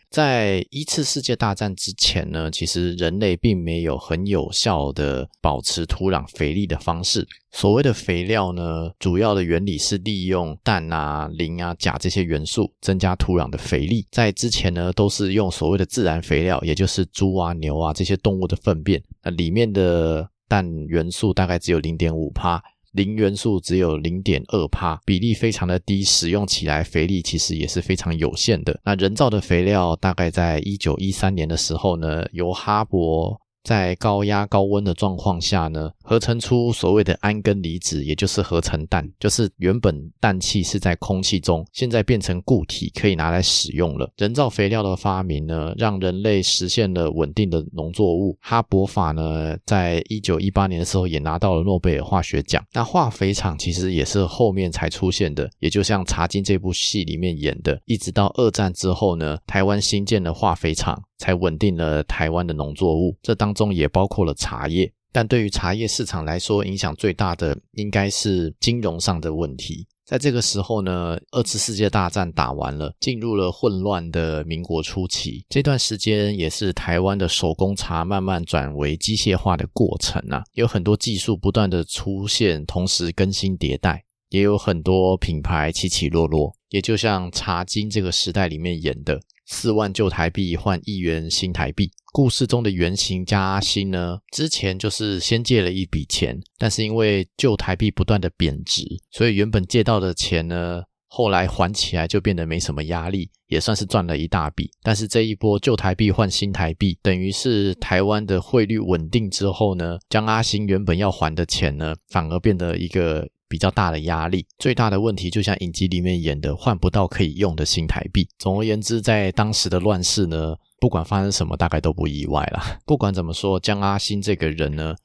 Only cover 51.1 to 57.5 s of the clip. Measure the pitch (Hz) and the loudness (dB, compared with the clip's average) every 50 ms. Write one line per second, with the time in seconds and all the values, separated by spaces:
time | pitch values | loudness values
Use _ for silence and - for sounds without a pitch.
51.1 | 80 73 73 78 80 85 110 98 90 80 87 101 92 87 - 90 76 69 - - | 0 -2 -2 -2 -2 0 2 2 2 2 2 2 2 2 2 2 2 0 0 0
52.1 | 98 90 - - - 73 - - - 76 - _ - 117 117 - - 180 147 113 | 0 0 0 0 -2 -2 -2 0 -2 -2 -2 _ -4 -4 -2 0 2 2 2 2
53.1 | - - 98 95 101 - - 92 78 71 - 87 85 90 92 95 90 76 65 - | 0 0 0 0 0 0 -2 -2 -2 -2 -4 -2 -2 0 0 0 2 0 0 2
54.1 | - 101 92 87 - - 120 104 95 95 92 87 - - 85 82 - - 95 92 | 2 0 0 0 2 2 2 2 2 2 0 -2 -2 -2 -4 -4 -2 0 0 0
55.1 | - - 98 78 73 73 65 - - - - 82 - 101 92 - 104 95 92 - | 2 2 0 0 0 -2 -4 -6 -4 -2 -2 0 2 2 2 2 2 0 0 -2
56.1 | - 82 85 87 - 98 95 98 98 87 95 92 90 - - - - 101 85 78 | -2 -2 0 0 0 -2 2 2 2 2 2 -2 -2 -2 -2 -2 -2 -2 -2 -2
57.1 | 76 80 90 90 82 73 73 71 | -2 -2 -2 -2 -2 -2 -2 -4